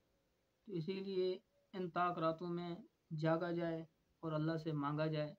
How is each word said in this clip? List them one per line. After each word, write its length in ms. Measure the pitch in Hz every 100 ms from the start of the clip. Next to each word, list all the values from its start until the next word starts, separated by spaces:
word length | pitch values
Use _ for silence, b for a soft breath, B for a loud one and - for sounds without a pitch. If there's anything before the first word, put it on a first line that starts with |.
| _ _ _ _ _ _ -
تو 60 |
اسی 280 | 175 160 190
لیے 380 | 196 185 185 185 - _ _
ان 180 | 190 180
طاق 280 | 175 175 170
راتوں 300 | 160 160 175
میں 260 | 175 175 170 - _ -
جاگا 400 | 156 160 165 175
جائے 340 | 170 170 165 160 _ _ _
اور 120 | 165
اللہ 240 | 156 156 165
سے 160 | 160
مانگا 340 | 151 143 147 156
جائے۔ 280 | 156 101